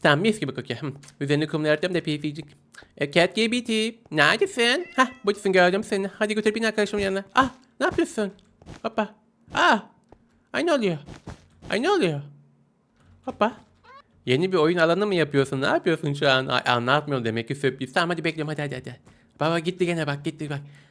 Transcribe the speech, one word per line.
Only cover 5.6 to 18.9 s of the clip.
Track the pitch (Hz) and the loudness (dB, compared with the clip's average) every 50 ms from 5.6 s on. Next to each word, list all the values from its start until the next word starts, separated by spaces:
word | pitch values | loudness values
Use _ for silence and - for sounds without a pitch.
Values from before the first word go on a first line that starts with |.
| 180 180 180 196 220 | 6 6 4 2 -2
seni. | - 214 196 196 | -2 -2 -2 -2
Hadi | 190 - - 214 208 214 | -4 -4 -2 -2 -2 0
götür | 220 214 220 214 | 0 0 0 0
beni | 226 226 | 0 0
arkadaşımın | 220 214 220 208 202 - 208 202 | -2 0 0 0 0 0 -2 -2
yanına. | 196 190 196 196 - - | -2 -2 -4 -6 -2 0
Ah, | 247 269 247 - - _ _ _ - | 0 0 0 0 -10 _ _ _ -2
ne | 269 | -2
yapıyorsun? | 359 349 - 339 330 - - 208 190 - - _ _ _ _ - - - - - | -2 0 0 -2 -2 -2 -4 -4 -4 -6 -10 _ _ _ _ -20 -20 -14 -10 -10
Hoppa. | 226 - - 208 - - _ _ _ _ _ _ - - | -8 -4 -4 -4 -4 -6 _ _ _ _ _ _ -8 -2
Ah. | - 330 339 254 208 - - _ _ _ _ - _ _ _ _ _ _ _ - | 2 4 4 4 2 0 -6 _ _ _ _ -20 _ _ _ _ _ _ _ -4
Ay, | - 294 | -2 0
ne | 349 302 | 2 2
oluyor? | 269 220 190 165 143 - - - - - - - - _ _ _ _ - - | 2 2 0 -2 -4 -8 -14 -20 -18 -14 -16 -16 -16 _ _ _ _ -8 -4
Ay, | - 202 262 | -4 -2 0
ne | 359 | 0
oluyor? | 415 359 233 170 151 143 143 - - - _ _ _ _ _ _ _ _ _ _ _ _ _ _ - _ - | 0 2 2 0 -2 -2 -8 -12 -16 -20 _ _ _ _ _ _ _ _ _ _ _ _ _ _ -20 _ -14
Hoppa. | 262 - - 202 226 - - - _ _ _ _ 480 523 554 - _ _ _ - | -10 -4 -2 -2 -2 -2 -4 -18 _ _ _ _ -20 -20 -20 -20 _ _ _ -2
Yeni | 123 123 139 180 190 185 | 0 0 2 2 2 2
bir | |
oyun | 170 151 160 180 180 | 2 2 2 2 4
alanı | 160 165 170 185 208 | 4 2 2 2 0
mı | 208 190 | 0 0
yapıyorsun? | 170 151 143 143 143 131 - 139 131 | 0 0 2 2 0 0 0 0 -2
Ne | 135 | 0
yapıyorsun | - - 349 - 180 165 156 - 147 143 | 0 0 0 0 0 -2 0 -2 -4 -4
şu | 143 151 143 | 0 2 4
an? | 131 131 131 | 4 4 2
Ay, | 135 127 123 - | 2 0 0 2
anlatmıyorum | 127 123 120 120 123 139 151 147 147 143 127 113 | 2 2 2 2 2 2 2 2 0 -4 -2 -2
demek | 113 110 117 113 - | -2 -2 -4 -4 -6
ki, | 139 | -6
sürpriz. | 143 - 131 127 135 131 127 - | -2 -2 -2 -2 -4 -8 -4 -2
Tamam, | 185 170 170 | 0 0 0
hadi | 180 165 156 | -2 -2 -4
bekliyorum, | 165 156 160 151 151 | -4 -4 -4 -6 -6
hadi, | 151 147 147 | -6 -6 -6
hadi, | 143 139 | -8 -8
hadi. | 127 127 - | -10 -12 -12